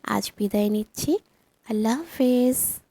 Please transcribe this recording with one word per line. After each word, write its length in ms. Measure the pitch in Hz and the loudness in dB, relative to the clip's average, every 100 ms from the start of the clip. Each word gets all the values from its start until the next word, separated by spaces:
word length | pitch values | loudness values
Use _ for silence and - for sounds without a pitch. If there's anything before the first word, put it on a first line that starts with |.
আজ 300 | - 208 - - | -2 -4 -4 -4
বিদায় 320 | 202 208 208 | -2 0 0
নিচ্ছি। 500 | 214 214 - - 370 _ _ _ _ - | 0 -4 -6 -2 -2 _ _ _ _ -6
আল্লাহ 280 | 214 220 254 | -2 0 -2
হাফেজ। 800 | 339 - 254 247 247 262 - - _ | -4 0 2 4 2 2 -2 -6 _